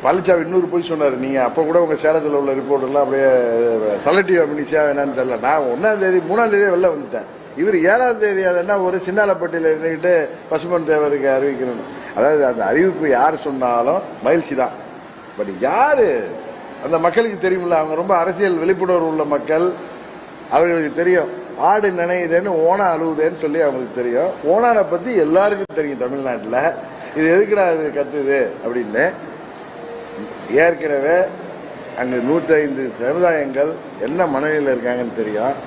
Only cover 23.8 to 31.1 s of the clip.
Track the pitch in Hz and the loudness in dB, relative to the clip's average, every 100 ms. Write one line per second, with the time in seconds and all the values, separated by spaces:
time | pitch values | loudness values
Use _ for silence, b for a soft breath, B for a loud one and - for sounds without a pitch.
23.8 | 120 113 120 120 170 180 147 190 240 226 | -6 -4 -2 0 0 -2 0 2 4 2
24.8 | 190 170 175 226 151 170 202 202 202 - | 2 -2 0 2 4 4 4 0 -4 -4
25.8 | 151 135 123 139 135 117 104 120 156 165 | -4 -4 -4 -4 -4 -6 -2 0 0 -2
26.8 | - B B 147 160 175 208 202 185 160 | -12 B B -2 4 4 4 2 2 2
27.8 | 156 139 139 147 135 139 113 - 113 120 | -2 -2 -4 -2 0 2 0 -2 -6 -4
28.8 | 110 107 165 190 - - - - - - | -2 0 0 -2 -14 -16 -16 -18 -18 -16
29.8 | - - - - 104 - - 120 165 165 | -14 -14 -14 -12 -12 -12 -2 2 4 2
30.8 | 156 143 143 | -2 -2 2